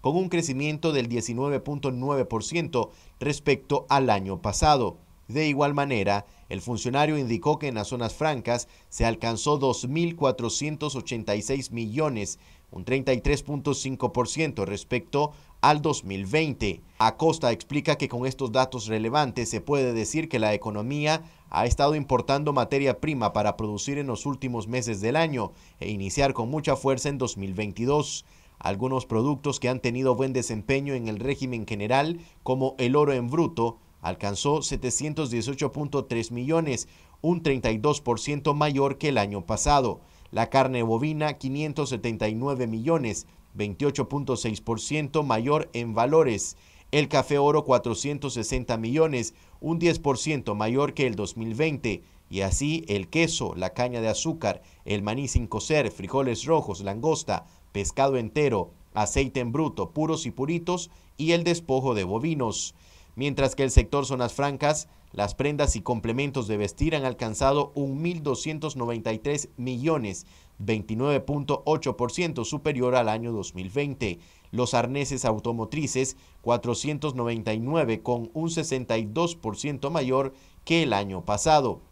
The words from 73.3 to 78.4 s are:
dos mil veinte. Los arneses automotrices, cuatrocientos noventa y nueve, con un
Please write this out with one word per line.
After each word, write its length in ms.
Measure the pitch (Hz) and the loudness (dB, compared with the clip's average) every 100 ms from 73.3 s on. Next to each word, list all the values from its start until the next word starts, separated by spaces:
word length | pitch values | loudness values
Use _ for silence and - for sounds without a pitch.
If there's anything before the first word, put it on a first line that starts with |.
dos 220 | 113 90 | -4 -6
mil 140 | 90 92 | -8 -4
veinte. 520 | 113 143 135 110 85 - - - | -2 -2 -2 -4 -4 -12 -20 -10
Los 200 | 110 123 | -2 2
arneses 540 | 120 123 139 139 135 127 | 2 0 -2 -2 -2 0
automotrices, 920 | 110 120 117 107 143 139 131 135 - - - | -2 -2 -4 -4 -4 -2 0 -2 -4 -18 -8
cuatrocientos 760 | 113 120 120 117 147 147 151 | 0 0 2 -2 -2 -4 -4
noventa 380 | 127 120 117 104 | -2 -2 -2 -2
y 80 | 110 | -2
nueve, 400 | 117 165 131 110 | 0 0 2 0
con 300 | 117 120 113 | 0 -2 -2
un 160 | 156 | -4